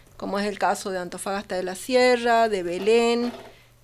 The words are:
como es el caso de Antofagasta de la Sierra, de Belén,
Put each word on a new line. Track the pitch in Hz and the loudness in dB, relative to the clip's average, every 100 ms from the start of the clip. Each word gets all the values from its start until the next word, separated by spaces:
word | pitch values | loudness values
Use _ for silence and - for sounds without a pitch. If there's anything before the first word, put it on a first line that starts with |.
| - - | -20 -14
como | 202 196 | -6 -4
es | 208 | -4
el | 196 | 0
caso | 185 208 208 | 0 0 -4
de | 185 | -6
Antofagasta | 180 185 208 196 214 185 | -8 -8 -6 -6 -6 -6
de | |
la | 185 185 | -6 -8
Sierra, | - 254 247 247 240 226 226 | 0 4 4 4 4 4 4
de | 202 | 0
Belén, | 175 180 196 233 233 233 240 - - - _ _ | -4 -2 2 4 4 2 -2 -6 -16 -20 _ _